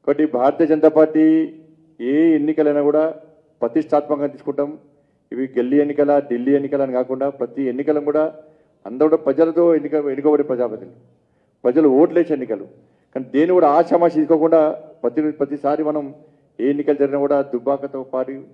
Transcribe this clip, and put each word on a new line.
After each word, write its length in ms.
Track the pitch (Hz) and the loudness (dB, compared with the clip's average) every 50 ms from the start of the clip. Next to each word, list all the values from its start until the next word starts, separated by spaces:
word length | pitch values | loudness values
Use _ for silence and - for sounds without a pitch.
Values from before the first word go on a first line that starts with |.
కాబట్టి 240 | _ - 139 139 156 147 131 | _ -2 0 0 0 -2 0
భారతీయ 320 | 120 123 139 143 - 165 147 | 2 2 0 2 2 0 2
జనతా 180 | 156 156 151 156 151 | 2 4 4 4 6
పార్టీ 260 | 151 156 156 156 156 156 156 160 160 160 151 - - - _ _ _ _ _ _ _ 117 123 | 6 2 4 4 2 4 4 4 2 0 -2 -8 -18 -20 _ _ _ _ _ _ _ -4 -2
ఏ 20 | 139 151 165 170 160 | 0 2 2 2 2
ఎన్నికలైనా 440 | 147 147 151 156 156 151 147 147 147 143 147 | 2 0 -2 0 0 0 0 0 2 0 2
కూడా 120 | 147 151 156 160 156 - - - _ _ _ _ _ _ | 2 2 0 0 -4 -10 -20 -20 _ _ _ _ _ _
ప్రతిష్టాత్మకంగా 680 | - 117 - 156 151 - 156 147 147 147 151 143 143 143 131 | -6 -2 -2 -2 -2 0 0 -2 0 -2 -4 -4 -4 -6 -8
తీసుకుంటాం. 340 | 127 - 143 135 139 143 147 156 156 _ _ _ _ _ _ _ _ _ _ 113 | -8 -10 -8 -4 -4 -6 -6 -8 -16 _ _ _ _ _ _ _ _ _ _ -8
ఇవి 120 | 123 135 131 131 | -8 -8 -4 -2
గల్లీ 200 | 120 120 127 139 147 147 | -4 -2 2 2 2 2
ఎన్నికల, 280 | 147 143 147 147 143 147 143 143 - | 0 0 0 2 2 2 0 0 -2
ఢిల్లీ 220 | 120 117 123 135 143 139 | -6 -2 0 0 0 0
ఎన్నికల 220 | 139 139 143 135 139 | 0 -2 -2 -2 -2
అని 100 | 131 127 123 | -2 -2 -4
కాకుండా 280 | 127 123 131 131 139 143 139 131 | -4 -4 -4 -4 -4 -6 -4 -6
ప్రతి 220 | 123 117 123 139 139 127 | -10 -8 -6 -6 -6 -4
ఎన్నికలను 340 | 120 131 143 156 151 151 143 147 | -4 -4 -2 -2 -2 0 -2 -2
కూడా 140 | 147 156 156 160 - - - - _ _ _ _ _ _ _ 101 | -2 0 -2 -2 -6 -12 -20 -20 _ _ _ _ _ _ _ -14
అందరూ 180 | 117 131 151 156 | -2 0 2 2
కూడా 100 | 160 160 - | 2 2 0
ప్రజలతో 380 | 143 135 139 165 165 156 170 170 170 165 151 | -2 0 2 0 0 2 2 2 2 2 0
ఎన్నిక, 140 | 143 147 151 151 147 143 135 | -2 -2 -4 -2 -2 -2 -6
ఎన్నుకోబడే 320 | 139 139 151 151 143 143 147 | -2 0 2 2 2 0 -2
ప్రజాప్రతినిధులు, 520 | 131 120 123 113 107 107 95 92 - _ _ _ _ _ _ _ _ _ _ _ _ _ - | -2 -4 -4 -6 -6 -10 -14 -20 -20 _ _ _ _ _ _ _ _ _ _ _ _ _ -2
ప్రజలు 240 | 123 123 156 160 143 127 135 | 0 2 4 4 4 6 4
ఓట్లేసే 340 | 165 - 156 175 165 - 156 | 4 4 2 -2 0 0 -2
ఎన్నికలు. 300 | 139 127 107 110 98 98 - - _ _ _ _ _ _ _ | -6 -4 -8 -8 -8 -8 -18 -20 _ _ _ _ _ _ _
కానీ 140 | _ 131 131 - - | _ -12 -10 -4 0
దేన్ని 180 | 139 156 170 180 180 | 0 2 4 4 4
కూడా 100 | 165 143 143 165 | 4 4 4 4
ఆషామాషి 400 | 175 175 190 170 175 170 - 156 | 2 2 2 2 2 2 2 0
తీసుకోకుండా 400 | 156 147 165 156 156 160 165 160 151 156 - - - - - _ - | 2 2 2 2 4 4 4 4 2 2 -2 -6 -14 -20 -16 _ -6
ప్రతి, 180 | 120 120 156 151 151 151 151 | -4 -2 -2 -4 -4 -4 -4
ప్రతిసారి 420 | 143 135 147 147 - 143 147 147 156 151 | -6 -6 -6 -4 -2 -2 -2 -2 -2 -4
మనం 160 | 151 151 143 139 143 - - _ _ _ _ _ _ - 117 | -4 -6 -8 -10 -16 -20 -20 _ _ _ _ _ _ -4 -2
ఏ 80 | 135 143 | -2 -2
ఎన్నికలు 260 | 143 143 151 147 135 143 | -2 -2 -2 0 0 0
జరిగినా 180 | 139 139 143 139 | 0 0 -2 0
కూడా 100 | 143 143 143 135 135 120 | 0 0 -2 -2 -4 -6
దుబ్బాకతో 480 | 120 120 135 139 135 139 135 - 135 127 131 - | -6 -4 -4 -4 -4 -6 -10 -12 -12 -12 -8 -6
పాటు 240 | 131 127 131 135 135 139 - | -6 -6 -6 -10 -16 -16 -20